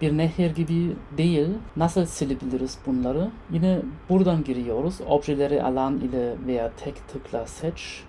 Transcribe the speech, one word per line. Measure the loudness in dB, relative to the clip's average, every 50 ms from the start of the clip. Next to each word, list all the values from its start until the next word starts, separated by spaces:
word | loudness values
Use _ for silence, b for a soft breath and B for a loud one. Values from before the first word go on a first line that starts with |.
bir | 0 0 2 2
nehir | 2 2 2 2 0 2 2
gibi | 0 -2 0 0 0 0 0 -2 -6 -10 -6 -2 2
değil. | 2 4 4 4 2 2 0 -4 -6 -8 -2
Nasıl | 0 0 2 2 2 0
silebiliriz | 0 0 -2 -2 -2 -2 -2 -4 -2 -2 -2 -2 -4 -6 -8 -4
bunları? | -2 0 0 0 0 0 0 0 -2 -4 -8 -8 -4
Yine | -2 2 4 4 4 2 0 -4 -8 -8 -2 2
buradan | 4 6 6 6 4 4 2
giriyoruz. | 0 -2 -2 -2 0 0 0 0 0 -2 -4 0 2
Objeleri | 2 2 4 2 0 2 2 2 2 2 2
alan | 2 2 2 2 0 0 0
ile | -2 -2 -2 0 -2 -2 -2 -4 -4
veya | -2 0 0 0 -2 -4
tek | -6 -8 -10 -10 -10 -12 -12
tıkla | -12 -12 -8 -6 -6 -6 -6
seç. | -8 -8 -6 -6 -4 -4 -6 -8 -14 -14 -14 -16